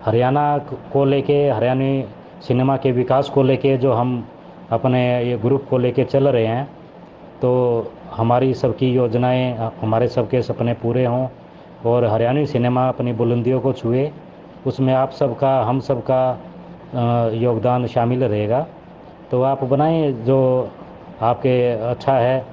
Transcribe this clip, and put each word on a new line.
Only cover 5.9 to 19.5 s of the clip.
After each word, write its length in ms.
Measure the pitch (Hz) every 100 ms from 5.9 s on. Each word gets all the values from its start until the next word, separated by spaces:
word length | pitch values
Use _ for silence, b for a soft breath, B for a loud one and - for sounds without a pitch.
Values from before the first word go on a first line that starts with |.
| 120
चल 240 | 127 139 139
रहे 200 | 123 110
हैं, 180 | 120 143 - - - - - - -
तो 520 | 127 127 123 117 110 - -
हमारी 420 | - 117 123 131
सबकी 380 | 127 127 107 127
योजनाएं, 800 | 127 120 120 123 127 127 113 113 -
हमारे 260 | 110 110 120
सबके 340 | - 110 127
सपने 320 | 117 - 120
पूरे 320 | 117 117 120 123
हों 220 | 123 131 - B B B - 117
और 200 | 120 117
हरियाणवी 400 | 110 117 139 147
सिनेमा 420 | 120 123 123 131
अपनी 260 | 123 123
बुलंदियों 460 | 113 117 120 117 131
को 140 | 131
छुए, 380 | 127 117 123 147 - - - - - 131
उसमें 260 | - 131
आप 180 | 131 131
सबका, 520 | - 139 120 135 135
हम 160 | 113 131
सबका, 640 | - 127 113 127 127 123 - - - - -
अ, 360 | 127 120 120 117
योगदान 540 | 110 123 113 123 123 120
शामिल 360 | 127 120 127
रहेगा। 440 | 131 104 104 123 160 - - - - - -
तो 100 | 127
आप 220 | 131